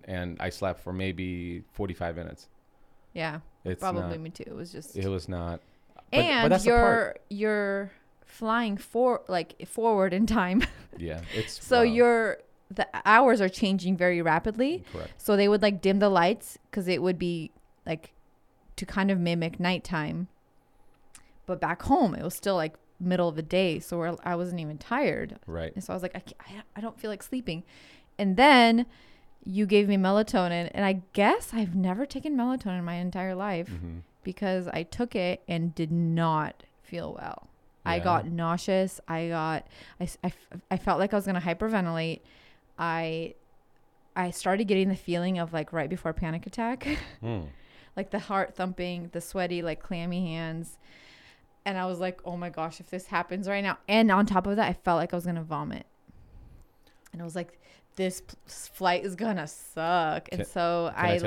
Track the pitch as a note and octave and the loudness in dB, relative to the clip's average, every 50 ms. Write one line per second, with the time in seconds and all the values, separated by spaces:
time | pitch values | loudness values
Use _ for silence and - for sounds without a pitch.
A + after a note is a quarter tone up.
0 | - F#2+ F#2+ F2+ F2+ F2+ E2+ - - F#2 - - G2 F#2 F2 - - F2+ F#2 F#2 | -10 -8 -6 -6 -6 -6 -6 -6 -6 -6 -4 -4 -4 -4 -4 -4 -8 -8 -6 -4
1 | F#2+ F#2+ F2 E2+ F#2 F#2 F2+ F2 F2 F2 F2 F#2 A2 _ - - G2+ F#2 E2+ - | -2 -4 -4 -4 -4 -6 -4 -6 -6 -8 -8 -10 -12 _ -8 -6 -6 -6 -4 -6
2 | F2 E2+ E2 E2+ E2+ E2 - - - _ _ _ _ _ _ _ - - - - | -6 -6 -6 -6 -10 -12 -12 -16 -20 _ _ _ _ _ _ _ -20 -20 -20 -20
3 | _ _ - E3+ D#3+ D#3+ D3+ D#3+ - - - _ - F3+ F#3 - F#3+ F#3 F3+ - | _ _ -10 -6 -6 -6 -6 -8 -14 -18 -20 _ -8 -8 -6 -4 -4 -4 -2 -2
4 | F3+ F3 E3 D#3+ D#3+ E3 E3 - - - - - F3 E3+ - - D3+ - - G2 | -4 -4 -6 -8 -10 -12 -12 -14 -14 -14 -12 -12 -14 -14 -14 -16 -16 -12 -8 -4
5 | F#2+ G2 G2 F2+ E2 - F#2 F2 E2+ E2+ E2+ - _ _ - _ _ _ - - | -4 -2 -2 -4 -6 -6 -8 -6 -6 -6 -8 -10 _ _ -20 _ _ _ -20 -20
6 | - - - D4 F4 E4+ C#4+ A#3+ A3+ - - - G3+ A#3 A#3+ A#3+ A#3 A#3 A#3 A#3 | -10 -2 0 2 2 2 2 2 4 4 4 4 4 4 6 6 6 6 4 2
7 | - - - - - - G3+ G3+ G#3+ G#3+ G#3+ G#3 G3+ G3 G3 G3 G3+ F#3+ - _ | 0 -2 -6 -12 -14 -10 -6 -2 -2 0 0 0 0 -2 -2 -4 -6 -8 -14 _
8 | _ _ _ _ _ - - - A3+ A3 A3 A#3+ A#3 A3 G3+ G3+ - - - A3+ | _ _ _ _ _ -20 -12 -6 -2 0 0 0 0 -2 -4 -6 -8 -4 0 2
9 | B3+ B3+ A#3+ - - - F#3 F3 E3 - - - - - - A#3 A3+ A#3 A3 G3 | 2 2 2 0 -2 -2 -2 -2 -2 -4 -10 -16 -14 -10 -4 0 2 4 4 4
10 | F#3+ F#3+ F3+ F#3+ A3+ - A3 A3 F#3 F3+ F#3 A#3+ - - - - - - - - | 4 4 4 2 2 4 4 2 2 4 2 2 2 0 -4 -10 -20 -18 -12 -8
11 | E2+ E2 D#2 E2 F2 - - G#2+ G#2+ - - - - - B3+ A#3+ A#3 A#3 A3 A#3 | -6 -6 -6 -6 -8 -6 -4 -6 -4 -6 -8 -8 0 4 6 6 6 6 6 6
12 | A#3+ A#3+ A#3 A3+ A3+ G3+ - - - _ - _ _ - F#3+ - - - - - | 6 6 6 4 2 0 -2 -6 -10 _ -20 _ _ -10 -4 -4 -4 -4 -4 0
13 | - G3+ G#3+ A#3 C#4 B3+ A#3 G#3+ G3 F#3 F#3 - A3+ F#3+ G3 F#3 E3+ F3+ F#3+ E3+ | 6 8 8 10 10 8 6 6 4 2 0 0 0 2 2 2 2 0 2 4
14 | F3+ F3+ F3 E3+ E3 E3 D#3 A3+ - A3+ G#3+ A3 C4 C#4+ E4+ F#4 - - - E2 | 4 2 4 4 2 2 2 2 2 0 -2 0 0 0 -2 -4 -8 -10 -10 -10
15 | D#2+ - - - - - G#3 G3 G3+ G3+ G#3 G3+ G#3+ G#3 G3+ F3 - F#3+ G3 G3+ | -10 -10 -12 -6 2 4 4 6 6 6 6 6 4 2 2 4 2 4 4 6
16 | G#3 G3+ F#3+ F3 E3+ F3+ A3+ - - - - - _ - - G#3 F3+ F3+ F3+ C3 | 6 6 6 6 6 6 4 0 -4 -16 -18 -18 _ -8 -6 -4 0 0 0 2
17 | D#3+ F#3 F#3 D#3 F3+ F3 E3+ E3 D#3 - _ - - _ _ _ - - D#3+ D#3 | 2 2 0 0 0 -2 -2 -4 -6 -10 _ -20 -20 _ _ _ -6 -6 -6 -6
18 | - - _ - - _ _ _ _ _ _ _ _ - - - F#3+ - - G3+ | -8 -18 _ -20 -20 _ _ _ _ _ _ _ _ -16 -12 -12 -10 -4 -2 0
19 | F#3+ G3 G3 F3+ E3+ E3+ E3+ E3+ E3 E3 - - F3 F3+ F#3 F3 - - F3+ D#3 | 2 2 2 2 2 2 0 0 -2 -4 -4 -2 0 0 0 -2 -4 -4 -4 -4
20 | D3+ D3+ D#3+ D#3+ F#3 - _ _ _ _ _ _ _ _ _ _ - - _ _ | -4 -4 -4 -6 -8 -8 _ _ _ _ _ _ _ _ _ _ -20 -20 _ _
21 | _ - - - - - - - - - F3+ D#3+ F3+ D3+ F3 - - - C#4 F4+ | _ -20 -20 -20 -20 -20 -20 -14 -6 -6 -4 -2 0 -2 -2 -2 2 4 4 6
22 | C4+ F#3 - - - - - - - G3+ F#3+ F3 D#3 D#3 - - _ _ _ - | 4 2 0 -2 -6 -8 -6 -4 -2 0 2 2 0 -2 -4 -10 _ _ _ -6
23 | F3+ F3 F3+ F3+ F3 E3+ D3+ D#3 D#3 D3+ F3+ F#3 F#3+ F3 D#3 E3 - - F3 E3+ | -2 0 2 2 2 2 0 -4 -6 0 2 2 2 2 0 -2 -6 -6 -6 -4
24 | E3 E3+ E3+ - - F3+ F3 E3+ F3+ F3+ F3 E3+ D#3+ D3+ D3+ D3 - - A#3 C4+ | -4 -4 -6 -6 -4 -4 -4 -4 -4 -4 -6 -6 -8 -8 -10 -10 -8 -4 -2 0
25 | D4 F#3+ C#3+ A1 - - - - - - - E3+ D#2+ - - F#3+ F#3 - F#2 F#3 | 0 0 0 -2 -6 -8 -10 -14 -12 -8 -6 -6 -6 -6 -8 -10 -8 -8 -8 -6
26 | F3+ F3+ - F#3 - - - - - - F#3+ G#3 - - - G#3 G#3+ A3+ A3+ - | -6 -8 -8 -10 -14 -14 -20 -20 -18 -18 -18 -18 -18 -16 -14 -12 -12 -12 -12 -10
27 | - G#3+ G#3 G3+ - - C4 B3+ B3 - D#3+ E3 - _ - - - - - - | -10 -8 -8 -8 -10 -8 -8 -6 -4 -4 -6 -6 -8 _ -20 -20 -20 -20 -20 -20
28 | _ _ _ - G#3 G3 F#3 F#3+ C4 D4+ C#4 B3 A#3 A#3 A3+ A#3 A#3+ - - - | _ _ _ -2 0 2 6 8 10 10 12 10 10 8 8 4 2 0 -6 -20
29 | - - - - - - - - - G3 F#3 G3+ G#3+ F#3 G#3+ G3+ G#3 G3 G3+ G3 | -20 -20 -20 -20 -20 -20 -20 -16 -10 -4 -2 0 2 6 6 6 6 6 4 4
30 | F#3+ F#3 G3 G#3+ A3 G#3+ - G3 F3+ F3 E3+ E3+ E3+ - - - G3+ F#3+ F#3+ F#3 | 4 4 4 4 2 2 2 0 2 2 0 -2 -4 -4 -2 0 2 2 0 0
31 | F3+ - - G3+ G3+ A3+ F4 A#4+ - - - A3+ G#3+ F3+ E3+ G3 F#3 F3+ F#3 G#3+ | -4 -4 2 4 6 6 4 4 0 -4 -2 -2 -2 0 0 0 0 0 0 -2
32 | C#4+ C#4 - C4+ C4 D#4 D4 B3+ A#3 B3+ C4 B3+ - G3+ F3+ F3+ F3 E3+ F3 F3 | -4 -6 -6 -8 -4 -2 -2 0 0 0 -2 -2 -4 -4 -4 -4 -4 -4 -4 -4
33 | F3+ F3+ - F#3 F#3 F#3+ F#3 F#3 G3 G#3 F#3+ E3+ F3 - F#2 E2 E2+ E2+ E2 E2+ | -4 -4 -4 -4 -4 -4 -4 -4 -4 -4 -4 -4 -4 -6 -8 -10 -10 -10 -10 -12
34 | E2+ _ _ _ - F3+ F#3 - G#3+ - F#3 F#3 F3+ F3 - E3 E3+ - - - | -14 _ _ _ -10 -10 -6 -4 -2 -2 0 -2 -2 -4 -6 -6 -8 -6 -4 -4
35 | A#3+ A#3+ - G#3+ F3+ F3+ F#3 - - - E3+ E3 E3 E3+ D#3 - E3 D#3 E3+ E3+ | -4 -2 -2 -2 -2 -2 -2 -4 -6 -4 -4 -2 -2 -2 -2 -4 -2 -2 0 0
36 | E3+ E3 E3 E3 E3 E3 D#3 D#3 D3+ - - - - - _ _ _ - - E3+ | 2 2 2 2 2 2 2 0 -2 -4 -8 -14 -20 -20 _ _ _ -12 -10 -10
37 | E3 D2+ - - - E2 - - - - - _ _ - _ _ - E3+ E3+ F3 | -8 -10 -10 -10 -10 -12 -12 -12 -16 -20 -20 _ _ -20 _ _ -4 -2 -2 0
38 | F3 F3+ F3 E3 - D#3+ E3+ E3+ E3+ E3 E3+ F3 - - F#3+ F#3+ F#3+ F#3 - - | 2 2 2 2 0 -2 -2 -2 0 0 0 -2 0 2 2 2 2 0 -2 -10
39 | - - E3 D#3+ E3+ E3+ E3 D#3+ D#3 D#3+ D#3+ - - - - - - - - - | -8 -6 -4 -4 -2 -2 -2 -2 -2 -2 -4 -4 -6 -10 -20 -20 -20 -18 -10 -8
40 | F3+ - - - - F3+ - - - - - F3+ - - F#3+ F3+ - G3+ F3 D3+ | -8 -8 -8 -6 -6 -6 -6 -6 -18 -18 -18 -14 -8 -4 -4 -2 0 0 2 2
41 | G3 G#3 A3 G3+ F#3 G3 F#3 F3 E3 F3+ E3+ - A3 A3 A3 G3+ F3+ E3+ E3 E3 | 2 2 0 0 0 0 -2 -2 -2 -2 -2 -2 -2 0 0 0 0 0 -2 -2
42 | D#3+ E3 E3 - - - - - - - - _ _ _ - - E3 E3+ D#3+ E3 | -2 -4 -4 -8 -12 -20 -20 -20 -20 -20 -20 _ _ _ -8 -4 -2 -2 -2 -2
43 | E3 D#3+ D#3+ E3 E3 - - - _ _ _ - _ _ _ _ _ _ _ _ | -2 -4 -4 -6 -6 -8 -12 -16 _ _ _ -20 _ _ _ _ _ _ _ _
44 | _ _ - F#3+ F3+ F3+ F3 - - F#3 F#3+ G3 A3+ F#3+ G3+ F#3+ F#3+ G3 F#3+ - | _ _ -4 -4 -4 -4 -4 -2 0 0 2 2 2 2 4 4 4 2 0 -2
45 | - - E3+ E3+ F3 F#3 F#3+ F3 E3+ E3 E3 D#3+ D3+ - - E3 C#3+ D3+ F#3 F3 | -4 -4 -2 -2 0 0 0 -2 -2 -2 -4 -4 -4 -4 -4 -4 -2 -2 -4 -4
46 | - E3 D#3+ - F3 D#3+ D#3+ E3+ - F#3 - - A3+ A#3 C4 B3+ - C#4 D4+ - | -4 -4 -4 -2 -4 -4 -4 -6 -8 -8 -6 -4 -4 -4 -4 -4 -4 -4 -4 -4
47 | - - - - A2 A2+ A#2 F#2+ D#2+ C#2+ C2+ - - - - - - - - F#3+ | -6 -10 -14 -10 -6 -6 -6 -6 -6 -10 -14 -18 -20 -20 -20 -20 -20 -14 -8 -8
48 | F#3+ F#3+ - G3+ - - G3+ G3 F#3+ - - - F#3 F#3 F3+ - F3+ F3+ F3+ F3 | -8 -4 -6 -6 -4 -2 -2 -2 -2 -2 -4 -6 -6 -4 -4 -6 -6 -6 -6 -8
49 | E3+ E3+ - E3+ E3+ - - F#3+ F3+ F3 F3 F3 E3+ E3 D#3 D#3+ - - F#3 E3+ | -10 -8 -10 -10 -10 -6 -4 -4 -2 -2 -2 -4 -4 -4 -6 -6 -6 -8 -6 -4
50 | E3+ F3 F3 F3+ F#3 E3 D#3+ E3 E3 D#3+ D#3+ E3 E3 D#3+ - - - - - - | -4 -4 -2 -2 -2 -2 -4 -6 -6 -6 -6 -8 -10 -12 -14 -20 -20 -20 -20 -20
51 | - - - - - - - _ _ _ _ _ - G3+ F#3+ F#3 F#3 F#3 F3+ E3+ | -20 -20 -20 -20 -20 -20 -20 _ _ _ _ _ -8 -6 -4 -4 -4 -4 -4 -4
52 | F#3 F#3 F3+ - - F3+ F3 F3 F3 F3 - D#3+ D#3+ E3 D#3+ - F3 - - F3+ | -4 -6 -6 -8 -10 -10 -8 -8 -8 -8 -8 -6 -8 -8 -8 -12 -14 -12 -12 -10
53 | F#3 - G3+ E3+ F3 - F3+ F#3+ F#3+ F#3+ G3+ G3+ G3+ F#3+ - - - - G#3 A3 | -8 -4 -2 -2 -2 -2 -6 -6 -4 -2 -2 -2 -2 -2 -4 -4 -2 2 4 6
54 | A3+ G#3+ F#3 G3 G#3 - G3+ F#3 F#3 G3+ G3+ G#3+ G#3+ C3 F3 - - F#3 E3+ D#3+ | 6 6 6 6 6 4 4 2 2 2 0 2 2 0 0 -2 0 2 2 2
55 | E3 F3 - F3 E3+ F3 E3+ E3 D#3+ D#3+ D#3+ D3 D3 D3+ - - - _ _ _ | 2 0 -2 -4 -4 -4 -6 -6 -6 -6 -6 -6 -6 -6 -8 -10 -12 _ _ _
56 | _ _ - - - - - - - - - - - _ _ _ _ _ _ _ | _ _ -20 -20 -20 -20 -20 -20 -20 -20 -20 -20 -20 _ _ _ _ _ _ _
57 | _ - - E3+ E3+ E3 D#3+ F#3 E3+ - - _ _ - - - _ _ - - | _ -18 -16 -12 -12 -8 -6 -8 -8 -8 -12 _ _ -20 -20 -20 _ _ -4 -2
58 | F#3 F#3 F#3 - - - - - - - - - - - - - F#3+ F3+ F3+ F3+ | -2 -2 -2 -6 -14 -18 -20 -20 -20 -18 -16 -16 -16 -16 -8 0 2 2 2 2
59 | - G3 F#3 E3+ A3 A3+ G3+ F3 D3+ D3+ - - - - - D#3+ D#3+ E3+ F3 F3 | 0 -4 -6 -4 -2 -2 -2 -2 -4 -8 -12 -16 -18 -12 -8 -4 0 2 2 2
60 | E3 D#3 D#3 D#3 - - F3+ F3 G3+ - - F3+ E3+ E3+ E3+ E3+ E3+ D#3+ - - | 2 0 -2 -4 -6 -8 -8 -8 -8 -6 -2 -2 0 0 2 0 -2 -2 -2 0
61 | - - G#2 G#2+ A2 | 0 2 2 2 2